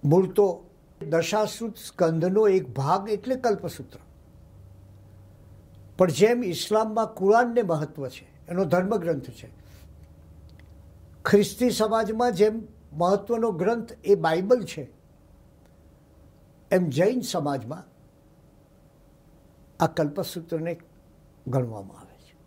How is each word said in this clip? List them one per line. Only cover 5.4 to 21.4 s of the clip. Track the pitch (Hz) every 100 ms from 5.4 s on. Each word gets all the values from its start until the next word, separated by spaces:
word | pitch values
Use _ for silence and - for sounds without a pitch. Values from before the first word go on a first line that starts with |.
| - - - - - -
પણ | 185
જેમ | 135 208 240
ઇસ્લામમાં | 220 160 - 214 220 214 220
કુરાનને | - 190 220 240 233
મહત્વ | 202 160 160 - 135
છે, | - - - -
એનો | 175
ધર્મગ્રંથ | 180 175 185 220 170 151 -
છે, | - - - - - - - - - - - - - - - - - - -
ખ્રિસ્તી | - 208 202 - 247
સમાજમાં | - 214 220 208 220 247
જેમ | 175 214 220 214 - -
મહત્વનો | 147 175 196 - 233 226
ગ્રંથ | 175 185 233 - -
એ | 160
બાઇબલ | 196 160 165 190 254
છે, | 185 - 131 - _ _ _ - - _ _ _ - - _ - - _ - - -
એમ | 185 175
જૈન | 131 190 254
સમાજમાં | - 180 147 143 110 160 - _ - _ _ _ - _ _ _ - _ _ _ - - _ _ - -
આ | 160
કલ્પસૂત્રને | - 151 147 180 180 165 165 165 170 - _ _ - - _